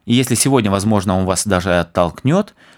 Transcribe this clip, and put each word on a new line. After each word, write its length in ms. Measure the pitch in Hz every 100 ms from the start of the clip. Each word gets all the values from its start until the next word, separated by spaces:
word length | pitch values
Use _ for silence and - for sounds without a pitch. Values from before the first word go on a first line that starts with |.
| -
И 80 | 120
если 180 | 127
сегодня, 380 | 117 139 135 104
возможно, 440 | 98 104 107 95 92
он 100 | 92
вас 200 | 90 104
даже 340 | 92 92 87
оттолкнёт, 760 | 85 - 85 - 131 180 214 - -